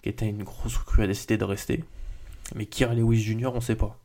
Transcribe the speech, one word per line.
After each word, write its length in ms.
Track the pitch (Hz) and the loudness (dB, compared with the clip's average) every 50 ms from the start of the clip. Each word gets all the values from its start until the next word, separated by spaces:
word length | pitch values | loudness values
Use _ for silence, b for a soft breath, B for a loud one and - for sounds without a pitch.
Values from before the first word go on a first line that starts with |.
| - | -4
qui 60 | 104 | -4
était 200 | 107 - 113 110 | -4 -2 -2 -2
une 140 | 101 104 101 | -2 -4 -8
grosse 340 | - - - - 117 117 | -10 -8 -6 -6 -2 -2
recrue, 240 | - - - - - | -2 -2 4 4 4
a 60 | 110 | 6
décidé 300 | 95 101 104 - - 113 | 6 0 -2 2 0 2
de 60 | 107 104 | 2 2
rester. 400 | 98 98 101 - - 117 - 160 - B B B B B B B B B B B - - | 0 -2 -4 -2 -2 -2 -2 -2 -8 B B B B B B B B B B B -12 -8
Mais 120 | - 104 | -8 -8
Kira 260 | - - - 131 117 117 | -8 0 0 2 2 4
Lewis 260 | 117 113 113 113 113 | 4 4 6 6 4
junior, 360 | 107 107 110 113 123 131 123 | 4 2 -2 0 -2 -2 -2
on 60 | 123 | -2
sait 140 | 120 - 113 | 0 0 2
pas. 240 | - - 101 - - - | 2 0 -2 -2 -10 -20